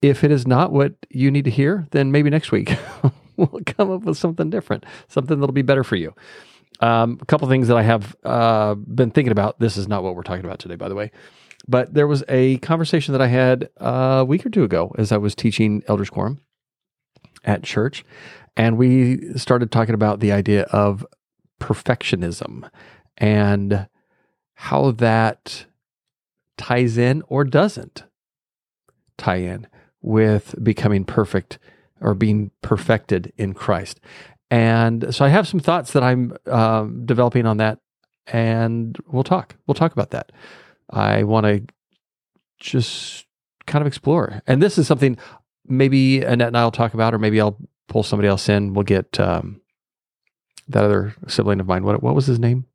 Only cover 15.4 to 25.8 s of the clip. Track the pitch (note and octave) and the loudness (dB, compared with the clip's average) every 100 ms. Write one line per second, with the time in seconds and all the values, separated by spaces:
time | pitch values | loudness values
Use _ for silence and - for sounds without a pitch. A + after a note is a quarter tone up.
15.4 | A#2+ G2+ A2 G#2 - G#2 G2+ - G2 C#3+ | -2 0 0 0 -2 -2 -2 -4 -6 -6
16.4 | _ _ _ _ _ _ _ _ _ _ | _ _ _ _ _ _ _ _ _ _
17.4 | - G2+ - - A2+ - - - - - | -4 -4 -2 -2 -2 -4 -20 -20 -20 -20
18.4 | _ - A2+ A2+ B2+ B2+ B2 C3 - C3 | _ 0 0 4 4 4 4 0 -4 -10
19.4 | - B2 A#2+ A#2 A2+ A2 G#2+ G2+ G#2+ G2+ | 0 0 2 0 0 2 0 0 0 0
20.4 | G2 G2+ F#2+ G#2 G#2 G2 - _ _ _ | 2 0 0 0 0 0 -8 _ _ _
21.4 | _ _ - G#2+ - B2 - F#2+ F2 E2+ | _ _ -6 -6 -2 -4 -2 -4 -4 -8
22.4 | - B1 - _ - - _ _ G#2 G#2+ | -12 -14 -20 _ -20 -20 _ _ 0 2
23.4 | G2+ G2+ G2 G2+ G2+ _ _ _ _ _ | 2 0 0 -4 -4 _ _ _ _ _
24.4 | _ _ - C#3 C#3 A2+ A#2 A2+ A2+ - | _ _ -4 0 2 2 2 2 0 -2
25.4 | - - - _ | -14 -18 -18 _